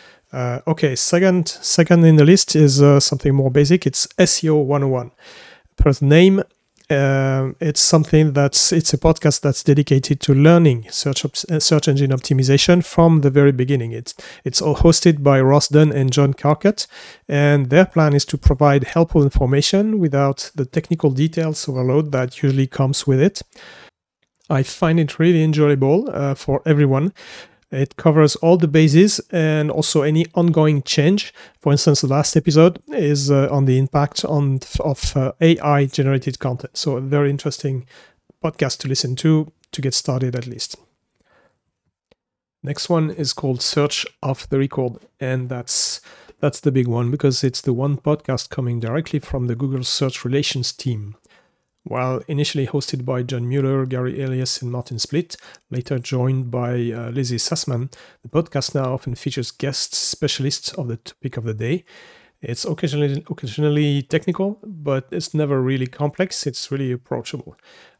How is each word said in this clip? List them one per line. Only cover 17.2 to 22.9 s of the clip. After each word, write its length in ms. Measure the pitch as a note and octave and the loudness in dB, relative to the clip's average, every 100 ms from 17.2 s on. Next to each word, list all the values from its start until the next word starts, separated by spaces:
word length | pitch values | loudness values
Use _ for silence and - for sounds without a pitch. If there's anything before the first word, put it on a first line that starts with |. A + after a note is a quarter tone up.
| - | -4
and 440 | C#3+ D3 D3 C3 | 0 2 2 4
their 160 | D3 F#3 | 4 4
plan 280 | E3 D#3 | 2 2
is 120 | C#3+ - | 2 0
to 100 | C#3+ | 0
provide 480 | - C3 D3 C#3 | 0 4 4 4
helpful 380 | B2+ E3 E3 E3 | 2 0 2 2
information 760 | C#3 - C3 C#3 - G3 G#3+ G#3+ | 2 2 0 0 2 0 0 0
without 520 | E3 C#3 C#3 C3+ - | 0 0 0 -2 -8
the 120 | - B2 | -8 -6
technical 440 | - - E3 D3+ | -6 -4 -2 0
details 560 | C3 D#3+ D#3+ D#3+ D3+ - | 0 -2 -2 -4 -4 -6
overload 460 | B2+ B2+ C#3 D3+ | -4 0 0 0
that 300 | C3+ B2+ - | -4 -4 -4
usually 240 | C#3 C3+ C3+ | -2 0 -2
comes 400 | - C3+ | 0 -2